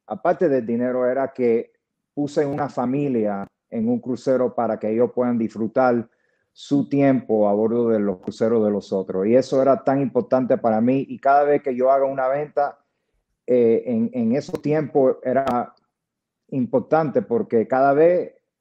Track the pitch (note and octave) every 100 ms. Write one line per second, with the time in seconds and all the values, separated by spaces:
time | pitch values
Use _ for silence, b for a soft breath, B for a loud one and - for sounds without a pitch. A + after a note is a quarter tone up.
0 | - G#2 E3 F3+ F3 C3+ A2+ A#2 B2 B2+
1 | B2 C3 C3+ - B2 A#2 - _ _ _
2 | _ - C#3+ D#3+ C#3+ C#3+ C#3 C#3 B2 C#3
3 | C#3+ A#2+ G#2 G2 G2 _ _ A#2 A2 A#2+
4 | B2 A#2+ - B2+ B2 B2 A2+ G#2+ G#2+ A2
5 | A#2+ A#2+ B2 A#2+ A2 G#2+ A2 C3 B2+ A#2+
6 | A2+ _ _ _ _ _ - C#3+ A#2+ C#3
7 | C#3 C3 A2+ G#2+ G#2 G#2 A2 A#2 A#2 A2
8 | G2+ F#2 - - A2+ A#2 G#2+ G2+ - G2
9 | F#2 F#2 G2+ B2 C3 C3+ C3+ C3 - C4
10 | C3 B2 G#2 B2+ C3 B2+ A#2 A2 A#2+ C3+
11 | - B2 C#3 C#3+ D3 C#3+ C#3 B2 B2+ C3+
12 | C3+ C3+ C3 C#3 D3+ D3 C#3+ - _ _
13 | _ _ _ _ - B2 A#2 A2+ - A2+
14 | A#2 B2+ A2+ B2+ - D3+ C#3+ D3+ C3+ D3
15 | C3 - B2+ B2+ C3+ B2 - _ _ _
16 | _ _ _ _ - C#3 A#2+ C3 - D#3
17 | D#3 B2 G2+ A#2 G2+ A#2 G#2+ C3 C#3 C#3
18 | E3 F3+ B2+ - _ _